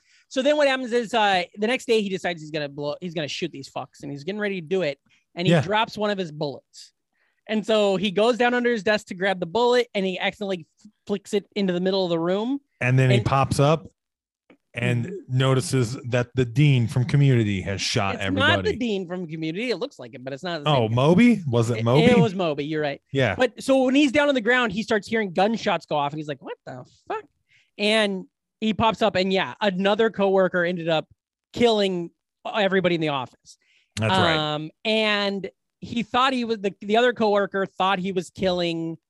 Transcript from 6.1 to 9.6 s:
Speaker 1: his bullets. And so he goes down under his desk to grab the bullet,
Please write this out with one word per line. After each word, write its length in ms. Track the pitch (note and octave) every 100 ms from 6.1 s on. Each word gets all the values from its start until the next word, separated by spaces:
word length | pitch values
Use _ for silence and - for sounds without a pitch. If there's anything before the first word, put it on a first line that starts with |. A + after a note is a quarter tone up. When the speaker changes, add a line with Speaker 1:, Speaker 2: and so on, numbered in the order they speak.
| G3
Speaker 1:
his 140 | F3
bullets. 600 | D3+ D3 B2 _ - - _ _ _ _ _ -
And 160 | A3 G3
so 320 | A3 G3+ F#3+
he 120 | G#3
goes 280 | F3+ A3+ A#3
down 160 | A#3+
under 180 | B3 A#3+
his 120 | A#3
desk 240 | F#3+ G#3+ -
to 80 | F#3
grab 240 | G3 F#3
the 60 | F3+
bullet, 420 | G3